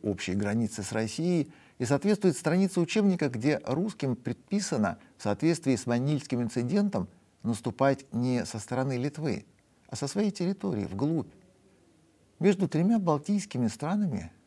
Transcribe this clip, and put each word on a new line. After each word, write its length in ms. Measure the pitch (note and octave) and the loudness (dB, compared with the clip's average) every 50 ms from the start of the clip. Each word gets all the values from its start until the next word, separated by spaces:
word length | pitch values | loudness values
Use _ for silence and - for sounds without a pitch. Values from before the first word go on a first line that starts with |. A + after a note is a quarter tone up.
| - | -4
общей 320 | G#2 G2 F2+ - - F#2 | -4 -4 -2 -4 -2 -2
границы 480 | G2+ G2+ G2+ G#2 A#2 A#2 G2+ - - G2 | 0 0 0 0 0 0 -2 -4 -6 -6
с 80 | - | -4
Россией 600 | - A2 A2+ G#2+ - - D#3+ F3+ F3+ E3 - - - - - - _ | -2 -2 -2 -2 -2 -2 0 2 2 0 0 -2 -8 -16 -20 -20 _
и 80 | - B2+ | -6 0
соответствует 520 | A2 C#3+ C3+ - G3+ G#3+ G3+ G3 F#3 C#3+ | 2 2 2 4 2 2 4 2 2 2
странице 420 | - - D#3+ E3 F#3 G3 F#3 - F3+ | 2 0 2 2 2 2 2 2 0
учебника, 500 | E3+ - - A3 G3+ G3+ F#3 E3+ D3+ C3+ | 0 2 2 2 4 4 2 2 0 -2
где 300 | A2+ A2 A#2 D3 D3+ - - | -2 0 0 2 0 0 0
русским 500 | - B2+ D#3 F#3+ G#3+ - - C#3+ C3+ A#2+ | -2 -2 0 -2 -2 -4 -4 -2 -2 -2
предписано 840 | - - - A2+ - - _ G3 G#3 F#3+ - E3 A#2 G#2 F#2 - - - - _ | -2 -4 -6 -6 -6 -6 _ -2 -2 -2 0 0 0 0 0 -2 -4 -12 -20 _
в 60 | - - | -4 -2
соответствии 520 | G#2 G#2 - D3 E3 E3 D#3+ - C3+ C3 | -2 0 2 2 2 2 2 2 0 0
с 100 | A2+ - | 2 0
Манильским 560 | A#2+ A#2+ A#2+ B2+ C#3+ D3+ C#3 - - C3 A#2+ | 0 0 2 2 0 0 -2 -2 -2 -2 -2
инцидентом 680 | A#2+ A2 - B2 A#2+ B2 F3 G3+ G3+ G3+ G3 G2+ F2+ - - - _ _ _ _ | -2 0 0 -2 0 2 2 2 2 2 0 -2 -4 -4 -8 -18 _ _ _ _
наступать 640 | - A#2 A#2 - - B2 - - C3+ C#3 C3+ C3+ - - - | -4 -2 -2 -2 -4 -6 0 2 4 4 4 2 -2 -6 -4
не 320 | A#2 B2 B2+ B2+ A#2+ A2+ | -2 0 0 0 0 -2
со 140 | - - A2+ | -4 -6 -10
стороны 380 | - - B2+ B2+ C3 C#3 C3 | -8 -4 -2 -2 -2 -2 -2
Литвы, 480 | A#2+ B2 D3 D3 D#3 D#3 C#3+ G2+ - - - _ _ _ _ _ _ _ - | -2 -4 -4 -4 -4 -4 -4 -4 -4 -8 -12 _ _ _ _ _ _ _ -12
а 60 | - | -8
со 120 | - - | -6 -6
своей 240 | C#3 - G3+ G#3+ G#3 | -4 -2 0 0 0
территории, 540 | G3+ - F3 F3+ G3 G3 - G3 D3 G#2+ G2 | 0 -2 -2 -2 -2 -2 -4 -4 -2 -2 -4
вглубь. 460 | - G2 G2 C3+ D3+ E3 D#3 A2+ - - - - _ _ _ _ _ _ _ _ _ _ _ _ _ _ _ _ _ _ - | -4 -2 -2 0 0 0 0 -2 -6 -12 -20 -20 _ _ _ _ _ _ _ _ _ _ _ _ _ _ _ _ _ _ 2
Между 300 | D#3+ G3 G3+ G3 F#3+ - | 2 2 4 4 2 2
тремя 300 | - D#3 E3+ G3+ A#3 A3 | 2 2 2 4 2 2
балтийскими 680 | F#3+ E3+ D3+ C#3+ D3+ - G#3 G3+ - - - B2+ B2 | 2 2 2 2 0 0 0 -2 -2 -4 -2 -2 0
странами 640 | G#2+ - - D3 D#3 G3 G#3 G#3 E3+ B2 F#2+ F2 F2 - - _ | -2 -2 -2 -4 -2 0 0 0 -2 -2 -4 -6 -10 -14 -20 _